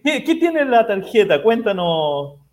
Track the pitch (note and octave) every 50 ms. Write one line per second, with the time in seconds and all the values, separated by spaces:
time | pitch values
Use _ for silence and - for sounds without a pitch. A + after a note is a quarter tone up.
0 | - C#4+ D4+ B3+ - D4+ E4 E4 E4 E4+ E4 D#4 C#4+ C4+ A#3+ A#3 A3+ A3 G3+ F#3+
1 | F#3+ - - A3+ G3+ G#3+ - - - A3 A3+ A#3 A3+ G#3+ G3 F#3 F3 E3+ E3 D#3+
2 | D#3 D3 C#3+ C#3+ C#3+ C#3+ - - _ _